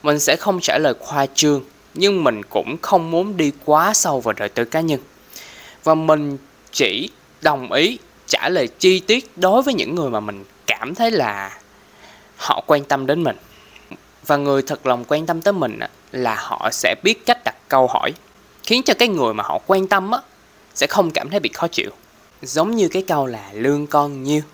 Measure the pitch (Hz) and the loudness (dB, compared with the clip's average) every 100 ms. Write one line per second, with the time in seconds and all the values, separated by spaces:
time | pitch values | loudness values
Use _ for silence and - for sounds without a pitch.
0 | 151 147 147 156 208 180 - - 151 117 | 2 2 2 2 0 0 0 2 2 -2
1 | - 147 139 - 151 143 127 _ _ 143 | -4 -2 -2 2 2 2 -2 _ _ 0
2 | 196 190 143 107 101 - 104 160 - 185 | 0 2 0 0 -4 -4 -4 -8 0 0
3 | 165 165 196 185 147 143 - 151 185 220 | 2 -2 0 0 -2 -2 2 4 4 2
4 | 180 135 117 104 104 - 117 160 165 139 | 0 0 -2 -4 -4 -4 -2 0 0 -2
5 | - _ - - - - - - 160 156 | -4 _ -20 -20 -20 -20 -20 -4 2 2
6 | 156 151 147 135 - _ _ - 117 101 | 4 2 2 -8 -14 _ _ 0 0 0
7 | 180 - _ _ 156 143 123 123 180 247 | -6 -12 _ _ 0 0 0 2 2 -2
8 | - _ - 135 139 180 123 - 185 185 | -14 _ -4 -2 0 0 -2 2 4 4
9 | 185 240 - - 185 220 277 208 113 170 | 2 -2 -2 0 4 4 2 -2 -2 -4
10 | 139 110 104 101 98 - - 110 123 190 | -2 -4 -6 -12 -18 -12 -6 -6 -6 -2
11 | 233 208 120 101 98 - - - _ - | 0 2 -2 -4 -10 -14 -20 -20 _ -20
12 | - - _ - - - - 147 139 139 | -20 -20 _ -12 -4 -2 2 0 2 -2
13 | 135 160 151 101 - - - - - - | 0 0 0 -4 -14 -20 -20 -20 -20 -20
14 | _ _ - 143 143 139 135 147 131 120 | _ _ -2 0 2 0 0 -4 0 -2
15 | 123 151 165 165 202 196 127 110 - _ | 0 -2 -2 0 0 0 -4 -4 -12 _
16 | _ 127 120 107 - - 110 - 95 - | _ -4 -2 -4 -6 -4 -4 0 0 2
17 | 196 220 - 240 117 - _ 135 123 117 | 0 0 0 0 -2 -8 _ 2 2 0
18 | - 160 _ _ _ _ - 240 262 220 | -4 -6 _ _ _ _ -2 0 2 2
19 | 240 175 117 107 - - - 190 190 196 | 2 2 0 0 -4 -4 0 0 2 0
20 | 190 247 - _ _ _ _ - 143 - | 0 -6 -6 _ _ _ _ -4 0 2
21 | 170 - 139 196 131 - 165 - 101 - | 2 -2 -4 -4 -4 -4 -4 -4 -6 -12
22 | _ _ _ _ - 151 190 233 175 185 | _ _ _ _ -6 -2 0 0 0 0
23 | 190 151 131 110 98 104 131 147 147 151 | -2 -2 -2 -6 -12 -2 0 0 0 0
24 | 143 139 135 151 147 | 0 -4 -2 -2 -4